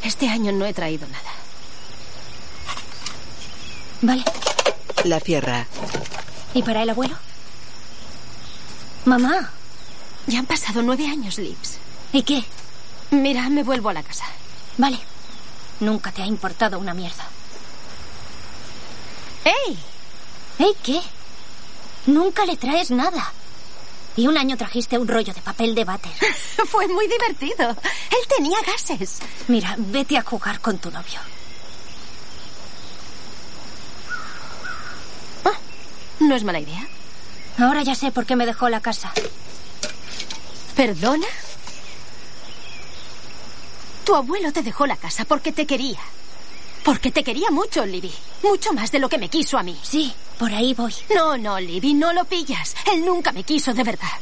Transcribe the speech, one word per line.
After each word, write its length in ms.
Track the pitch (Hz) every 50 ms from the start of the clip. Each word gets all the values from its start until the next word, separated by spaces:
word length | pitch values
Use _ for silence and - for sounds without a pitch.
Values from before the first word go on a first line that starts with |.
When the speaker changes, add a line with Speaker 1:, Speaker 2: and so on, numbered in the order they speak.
| -
Speaker 1:
Este 240 | 226 214 - 285 240
año 240 | 220 233 220 202 196
no 120 | 196 196
he 80 | 208 202
traído 360 | - 175 160 160 151 147 139
nada. 220 | - - - - - - - - - - - - - - - - - - - - - - - - - - - - - 1077 1077 1077 1077 1077 - - - - - - - - - - - - - - - - - - - - - - - - 233
Speaker 2:
Vale. 200 | 226 254 262 247 - - - - - - - - - - - - - - - -
Speaker 3:
La 140 | 180 160 156
cierra. 480 | - - 165 147 131 127 123 120 120 - - - - - - - - - - - - - - - - - -
Speaker 2:
¿Y 100 | 254 240
para 200 | 233 220 220 226
el 80 | 226
abuelo? 260 | 220 233 254 262 240 - - - - - - - - - - - - - - - - - - - - - - - - - - - - - - - - - - - - - -
Mamá. 440 | 254 254 247 247 254 320 381 285 - - - - - - - - - - - - - - - -
Speaker 1:
Ya 120 | - 226 240
han 80 | 262
pasado 360 | - 320 302 - - 202 240 233
nueve 240 | 240 254 254 302 294
años, 300 | 285 311 240 196 180 -
Lips. 400 | 196 - - - - - - - - - - - - - -
Speaker 2:
¿Y 100 | 277 240
qué? 220 | - 285 269 220 - - - - - - - - - - - - -
Speaker 1:
Mira, 380 | - 285 269 277 277 247 247 254
me 140 | 294 294 277
vuelvo 240 | 226 254 247 202 214
a 60 | 190
la 80 | 160 -
casa. 220 | - - - - - - - - - - - - - - -
Speaker 2:
Vale. 200 | 240 277 254 233 - - - - - - - - - - - - - - - -
Nunca 320 | 214 214 214 208 - 196 180
te 100 | - 190
ha 40 |
importado 520 | 202 220 202 - 185 - - 226 214 202 185
una 160 | 202 190 170
mierda. 320 | 180 185 170 - - - - - - - - - - - - - - - - - - - - - - - - - - - - - - - - - - - - - - - - - - - - - - -
Speaker 1:
¡Ey! 340 | 311 392 539 554 427 269 170 - - - - - - - - - - - - - - - -
Speaker 2:
¿Ey 140 | 285 403 415 - -
qué? 180 | - 262 339 359 - - - - - - - - - - - - - - - - - - - -
Nunca 380 | - 285 302 349 392 381 - 415
le 100 | 359 339
traes 340 | - - 240 294 339 359 -
nada. 420 | 247 247 269 349 - 311 - - - - - - - - - - - - - - - - - - -
Y 100 | - 233 262
un 100 | 311 302
año 180 | 269 262 269
trajiste 400 | - 233 - - 247 233 - 247 240
un 100 | 247 214
rollo 240 | 226 226 214 208 196
de 60 | - -
papel 320 | - 196 - 233 226 226
de 100 | 214 220
váter. 280 | 180 185 196 - 175 - - - 427 330 -
Speaker 1:
<laughs> 300 | - - - - 440 -
Fue 180 | - 427 381 392
muy 200 | 359 359 427 381
divertido. 640 | 415 480 494 453 320 - 269 294 466 - 294 233
Él 580 | 233 196 - - - - - - - 494 480 - 554
tenía 220 | 523 285 294 359 440 -
gases. 520 | - 403 453 - - 311 202 190 - - - - - - - - -
Speaker 2:
Mira, 260 | 240 226 190 180 202 208
vete 380 | 220 190 202 277 277 - 294
a 60 | 269 220
jugar 380 | - - 202 - - 208 -
con 180 | - 233 202 185
tu 120 | - 175
novio. 280 | - - 170 - - - - - - - - - - - - - - - - - - - - - - - - - - - - - - - - - - - - - - - - - - - - - - - - - 1077 1077 1077 - - - - - 1077 1077 1077 1077 1077 1077 1077 1077 - 1077 1077 1077 1077 1077 1077 1077 1077 1077 - 1077 1077 - - - - - - - - - -
Speaker 1:
Ah, 140 | - - - - - - - - - - - - - - -
no 140 | 311 302 269
es 100 | 247 208
mala 160 | 202 175 160
idea. 260 | 147 147 156 180 247 294 - - - - - - - - - - - - - -
Speaker 2:
Ahora 240 | 240 254 277 302 285
ya 120 | 262 262
sé 160 | - - 277 -
por 140 | 254 247
qué 100 | - 254
me 100 | 247 240
dejó 220 | 233 226 - 247 240
la 120 | 226 220
casa. 320 | - 233 220 - - - - - 208 - - - - - - - - - - - - - - - - - - - - - - - - - - - - - -
Speaker 1:
¿Perdona? 500 | - 269 - 196 156 175 233 277 311 349 453 - - - - - - - - - - - - - - - - - - - - - - - - - - - - - - - - - - - - - - - - - - - - - - - - - - - - - - -
Tu 100 | - 403
abuelo 380 | 302 269 240 330 415 370 302 294
te 100 | 339 254
dejó 240 | 220 196 - 285
la 100 | 277 208
casa 280 | - - - - - 220
porque 280 | - 254 254 - 320 -
te 140 | - 302
quería. 320 | 294 285 233 254 277 202 - - - - - - - - - - - - - - - - - -
Porque 260 | 311 269 220 - 262
te 140 | - 311 294
quería 260 | 262 220 262 359 453
mucho, 360 | 311 302 392 453 - 320 233
Libby. 260 | 196 185 180 180 180 - - - - - - -
Mucho 300 | 415 403 392 - 440 359
más 180 | 233 208 226 -
de 60 | 277
lo 100 | 277 254
que 80 | -
me 140 | 302 196 156
quiso 260 | - 320 294 - -
a 60 | 247 185
mí. 160 | 180 170 - -
Speaker 2:
Sí, 300 | - - 302 311 262 - - - - - -
por 140 | 233 226 208
ahí 220 | 208 233 254 262
voy. 180 | - 240 226 - - - - 427
Speaker 1:
No, 240 | 370 320 320 294 254
no, 200 | 220 214 202 190
Libby, 360 | 185 175 165 180 185 277 294
no 180 | 285 302 339 339
lo 120 | 349 -
pillas. 480 | 349 381 349 320 - 254 175 - - - - - - 403
Él 120 | 330 330
nunca 260 | 359 359 349 320 - -
me 120 | 180 190
quiso 280 | - 302 294 - - 240
de 120 | 220 254
verdad. 280 | 220 226 - - - - -